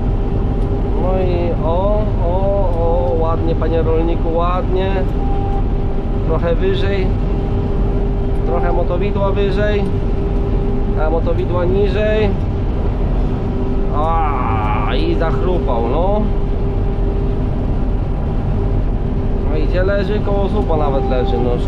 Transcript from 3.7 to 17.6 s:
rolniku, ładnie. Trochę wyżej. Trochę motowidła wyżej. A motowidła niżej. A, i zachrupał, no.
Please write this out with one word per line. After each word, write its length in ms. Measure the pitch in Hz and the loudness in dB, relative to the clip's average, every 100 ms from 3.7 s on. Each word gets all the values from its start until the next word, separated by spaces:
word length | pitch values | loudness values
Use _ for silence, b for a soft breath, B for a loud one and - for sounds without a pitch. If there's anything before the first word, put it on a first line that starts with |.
| 165 | 0
rolniku, 520 | 160 160 165 - 165 | 2 2 2 0 0
ładnie. 580 | 165 175 180 175 175 190 185 - - - - - - - - - - - - - | 2 0 0 0 0 0 0 0 0 0 0 0 0 0 0 0 0 -2 0 0
Trochę 260 | 156 170 | 0 0
wyżej. 520 | 170 190 - 196 196 180 - - - - - - - - - - - - - - | 0 2 0 0 0 0 0 0 -2 0 -2 0 0 0 0 0 0 0 0 0
Trochę 260 | - - | 0 0
motowidła 600 | 170 165 175 208 196 196 | 0 0 0 0 0 0
wyżej. 520 | 190 196 190 208 208 190 - - - - - - - - - - - 156 | 0 0 0 0 0 0 -2 0 -2 0 -2 0 0 0 0 0 0 0
A 40 | |
motowidła 540 | 165 165 165 175 175 | 0 0 0 0 0
niżej. 680 | 175 190 214 214 214 214 208 196 - - - - - - - - - - - - - 127 - 139 | 0 2 2 2 0 2 0 0 -2 -2 -2 0 0 0 0 0 0 -2 -2 -2 0 0 0 0
A, 1000 | 156 165 156 135 - - - 135 123 | 0 0 0 0 -2 0 0 0 0
i 200 | 120 170 | 0 0
zachrupał, 760 | - 165 - 151 175 147 127 - | 0 0 0 0 0 0 0 0
no. 340 | 147 185 214 214 - - - - - - - - - - - - - | 0 0 0 0 0 -2 -2 -2 0 -2 0 0 0 -2 -2 -2 -2